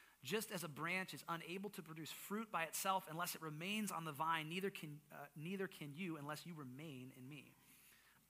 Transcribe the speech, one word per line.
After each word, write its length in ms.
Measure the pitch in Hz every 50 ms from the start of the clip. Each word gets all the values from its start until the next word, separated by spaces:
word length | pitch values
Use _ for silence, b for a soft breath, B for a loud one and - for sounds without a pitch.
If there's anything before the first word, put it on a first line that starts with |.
| B B B B -
Just 280 | 127 170 220 214 -
as 120 | 220 180 165
a 40 | 165
branch 460 | 139 131 151 170 180 185 185 - -
is 100 | 135 - -
unable 420 | 170 165 156 160 175 196 196 202
to 120 | - - 165
produce 280 | 156 160 160 160 -
fruit 380 | - - - - 196 214 226 -
by 140 | - 170 165
itself 420 | 156 - - - 196 190 190 - -
unless 260 | 156 165 175 170 -
it 60 | -
remains 500 | 165 156 151 151 165 190 208 220 214 190
on 140 | 180 160 165
the 60 | 160
vine, 380 | 147 135 160 160 165 160 156 156
neither 220 | 165 185 185 196
can, 300 | 196 - - 151 147 147 - -
uh, 160 | 156 147 143 147 -
neither 320 | 156 147 175 196 190 190 180
can 260 | - - 156 147 139
you 240 | 156 196 175 160 151
unless 300 | 143 147 151 147 - 165
you 80 | 175
remain 560 | 151 143 127 123 131 156 165 139 127 127 131
in 180 | 127 127 127 131
me. 240 | 151 139 123 - - B B B B B B B B B B B B B B